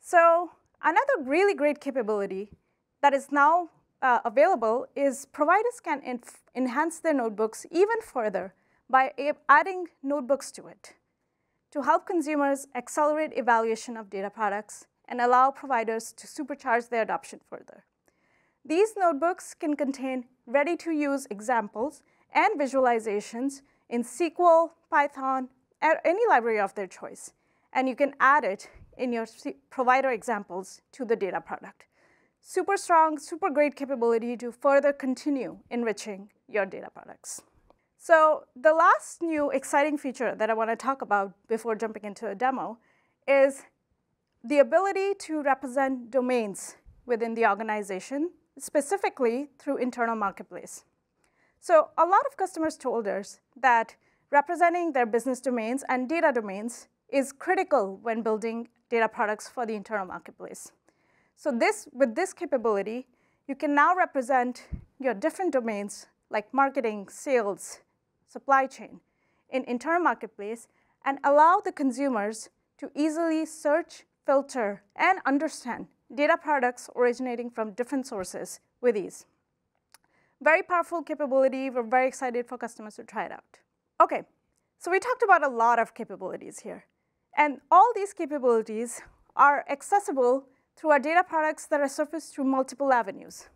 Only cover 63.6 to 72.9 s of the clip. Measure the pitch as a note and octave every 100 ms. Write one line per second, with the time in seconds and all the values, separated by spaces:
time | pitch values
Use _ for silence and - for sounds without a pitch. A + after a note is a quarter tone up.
63.6 | D4+ C#4+ D4+ F#4 E4+ C#4 A#3+ C4 B3 A#3+
64.6 | - - - _ C4+ G3+ D#4 - F#4 C4+
65.6 | A3+ G#3 G3+ - - _ _ G#3+ G#3 C4
66.6 | C#4 C#4 A3+ G#3+ F#3+ - - B3 G3+ F3+
67.6 | - - _ _ _ _ _ B3 - C4+
68.6 | C4+ - G#3+ F3+ _ _ _ _ _ C4
69.6 | - B3 C#4 E4+ D#4 A3+ G#3+ - G3+ A#3
70.6 | - _ _ _ - C#4 C#4+ C#4+ D#4+ F#4+
71.6 | F#4+ F4+ C#4 A#3 C#4 A#3 G3+ A3 - _
72.6 | _ _ -